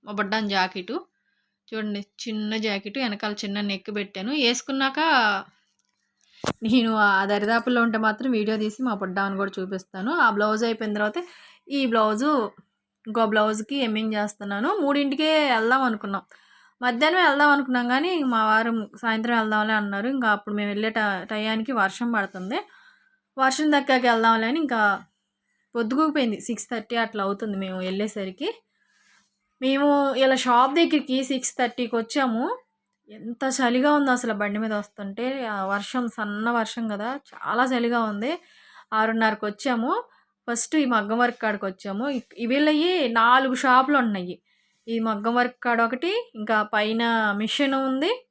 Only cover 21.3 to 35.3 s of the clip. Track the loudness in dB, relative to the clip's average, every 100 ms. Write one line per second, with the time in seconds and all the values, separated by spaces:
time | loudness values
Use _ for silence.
21.3 | -6 -2 -2 -2 0 0 0 -2 -2 -4
22.3 | -8 -6 -6 -8 -20 -20 _ _ _ _
23.3 | 0 0 2 2 2 4 2 4 4 4
24.3 | 2 0 -2 -2 2 2 0 -6 _ _
25.3 | _ _ _ _ -4 -2 0 0 2 0
26.3 | -2 -6 -8 -6 -8 -4 -4 -4 -2 -4
27.3 | -4 -6 -6 -6 -6 -4 -4 -4 -6 -10
28.3 | -6 -8 -8 _ _ _ _ _ _ _
29.3 | _ _ _ 0 2 4 4 2 2 2
30.3 | 2 4 4 4 4 4 2 0 -2 -2
31.3 | -4 -4 -2 -4 -2 -4 -2 -2 -2 0
32.3 | 0 -2 -4 _ _ _ _ _ -16 -12
33.3 | -4 -4 0 2 4 4 4 2 0 0
34.3 | -2 -2 -2 -4 -4 -6 -12 -12 -6 -6